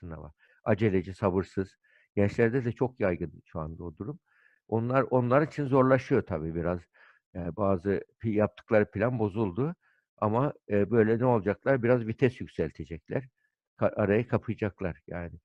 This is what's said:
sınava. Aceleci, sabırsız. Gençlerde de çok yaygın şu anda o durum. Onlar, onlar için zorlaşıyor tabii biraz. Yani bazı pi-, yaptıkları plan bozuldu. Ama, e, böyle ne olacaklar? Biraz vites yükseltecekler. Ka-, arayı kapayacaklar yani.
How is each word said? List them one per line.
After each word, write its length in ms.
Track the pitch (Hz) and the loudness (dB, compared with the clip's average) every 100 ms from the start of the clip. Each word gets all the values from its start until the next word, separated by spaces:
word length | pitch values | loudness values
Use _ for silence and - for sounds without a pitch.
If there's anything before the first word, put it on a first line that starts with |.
sınava. 320 | 87 78 78 - _ _ | -16 -14 -16 -20 _ _
Aceleci, 500 | - 107 110 92 85 | -2 2 2 0 -2
sabırsız. 640 | 92 101 92 90 - 92 _ _ _ _ 104 | -2 0 0 -2 -4 -6 _ _ _ _ 0
Gençlerde 480 | 101 - 113 131 | 0 2 2 0
de 80 | 120 | -4
çok 280 | - 127 - | -2 -4 0
yaygın 420 | 101 85 82 - | -2 -2 -6 -12
şu 160 | _ 85 | _ -10
anda 240 | 78 82 | -10 -10
o 120 | 87 76 | -12 -10
durum. 220 | 101 151 _ _ _ _ _ | -12 -12 _ _ _ _ _
Onlar, 380 | 113 120 131 - | -4 0 0 2
onlar 320 | 127 123 135 | 0 4 2
için 240 | 151 - 139 | 2 -4 2
zorlaşıyor 560 | 135 131 131 - 127 | 4 4 4 2 0
tabii 320 | - 82 80 | 0 -4 -4
biraz. 260 | 82 82 90 - _ - _ _ | -2 -2 -4 -8 _ -20 _ _
Yani 220 | 95 87 82 | -10 -8 -2
bazı 480 | 98 95 101 95 - _ | 0 0 0 -4 -6 _
pi-, 100 | 113 | -2
yaptıkları 580 | 104 104 - - 110 104 | 0 0 -2 0 2 2
plan 280 | 98 117 123 | 0 -2 0
bozuldu. 560 | 107 95 104 87 151 180 _ _ _ _ | -2 -2 -4 -2 -4 -6 _ _ _ _
Ama, 360 | 107 113 147 - - | 0 0 0 -4 0
e, 200 | 104 95 | 0 4
böyle 280 | 117 110 113 | 4 4 4
ne 60 | |
olacaklar? 580 | 127 117 95 95 - 135 | 2 2 0 0 0 2
Biraz 240 | 117 127 110 | 2 2 0
vites 340 | 110 127 - | 0 0 0
yükseltecekler. 880 | 85 - 78 - 78 80 - 139 131 _ _ _ _ - | -8 -6 -6 -6 -12 -14 -8 -8 -8 _ _ _ _ -2
Ka-, 160 | 107 | 0
arayı 340 | - 101 107 120 | 2 2 2 0
kapayacaklar 720 | 110 - 101 104 - 92 - - | -2 -2 -6 -6 -4 -8 -8 -12
yani. 280 | 87 85 82 | -12 -12 -16